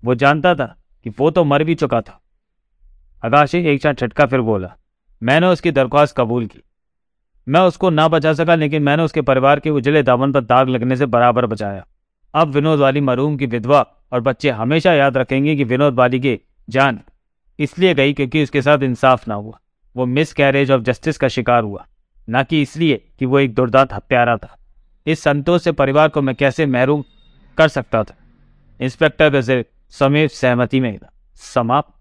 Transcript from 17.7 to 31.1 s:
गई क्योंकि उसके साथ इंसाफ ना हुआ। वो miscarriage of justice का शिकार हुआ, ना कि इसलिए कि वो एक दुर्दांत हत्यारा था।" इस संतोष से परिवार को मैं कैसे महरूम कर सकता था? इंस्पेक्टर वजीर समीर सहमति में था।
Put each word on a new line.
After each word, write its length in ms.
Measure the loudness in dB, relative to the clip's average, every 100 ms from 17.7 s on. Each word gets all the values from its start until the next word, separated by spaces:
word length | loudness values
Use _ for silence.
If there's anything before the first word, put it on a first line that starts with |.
| 0 0
गई 180 | 2 0
क्योंकि 300 | 0 -4 -2
उसके 200 | -2 -2
साथ 160 | 2 0
इंसाफ 500 | 0 0 2 2 -2
ना 60 |
हुआ। 240 | -10 -10 -20 _ _ _ -6
वो 100 | -4
miscarriage 720 | -2 -4 0 0 2 0 0
of 100 | 0
justice 280 | -4 -4 -2
का 120 | -2
शिकार 340 | -2 0 0
हुआ, 240 | 0 -10 -16 _ _ _ -6
ना 140 | -4
कि 200 | -2 -2
इसलिए 440 | -2 -2 -2 -2 _ _
कि 80 | -2
वो 120 | 0
एक 160 | 0
दुर्दांत 380 | -2 0 2 2
हत्यारा 440 | -2 -2 0 2 -2
था।" 220 | -6 -20 _ _ _ _ -6
इस 140 | -4
संतोष 420 | -2 -2 0 0
से 100 | 0
परिवार 360 | -2 0 2 2
को 140 | 0
मैं 120 | -4
कैसे 320 | 0 -2 0 -2
महरूम 380 | 0 0 -2 -6 _ _ _ _ 0
कर 100 | 0
सकता 360 | 0 -4 -4
था? 120 | -4 -10 _ _ _ _ _ _
इंस्पेक्टर 560 | -10 -2 -2 2 2 2
वजीर 280 | 0 -2 -4 _ _
समीर 380 | -2 0 2 0
सहमति 520 | 0 0 0 0 -2
में 180 | -4 -8
था। 140 | -16